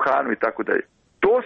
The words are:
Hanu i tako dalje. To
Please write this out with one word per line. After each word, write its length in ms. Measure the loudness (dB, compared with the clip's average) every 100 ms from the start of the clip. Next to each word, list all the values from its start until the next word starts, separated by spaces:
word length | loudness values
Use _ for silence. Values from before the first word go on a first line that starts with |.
Hanu 280 | 2 0 0
i 100 | -2
tako 180 | -2 -4
dalje. 220 | -2 -2 -4 _ _ -2
To 220 | 2 2